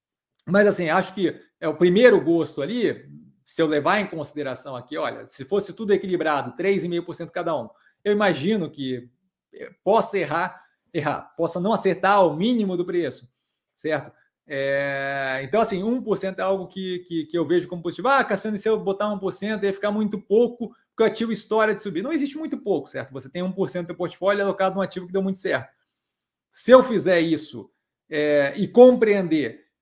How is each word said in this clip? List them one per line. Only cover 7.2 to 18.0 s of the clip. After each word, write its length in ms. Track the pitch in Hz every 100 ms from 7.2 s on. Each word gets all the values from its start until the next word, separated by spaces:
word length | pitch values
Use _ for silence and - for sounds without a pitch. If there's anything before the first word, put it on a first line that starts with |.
| 170
cada 260 | 180 170 151
um, 100 | 110 _ _ _
eu 100 | 208
imagino 560 | 208 208 151 160 220 156
que, 400 | - 131 123 123 _ _ _ _
eh, 200 | - - _
possa 360 | - 220 202 196
errar, 440 | 151 160 180 - _ _ _
errar, 400 | 170 151 - - -
possa 240 | 165 180
não 140 | 185
acertar 500 | 220 190 170 190 202 180
o 80 | 147
mínimo 420 | 214 240 196 180
do 80 | 175
preço, 420 | 175 151 - - _ _ _ _ _
certo? 360 | 156 151 147 _ _ _ -
É, 960 | 139 139 139 139 139 139 139 135 131
então, 160 | 135 208
assim, 220 | 214 190
um 180 | 202 247
por 160 | 214 190
cento 220 | 190 190
é 60 |
algo 240 | 190 196 180
que, 320 | 190 185 180
que, 260 | 180 170 156
que 100 | 170
eu 80 |
vejo 240 | 147 175 175
como 140 | 175
positivo. 260 | 170 -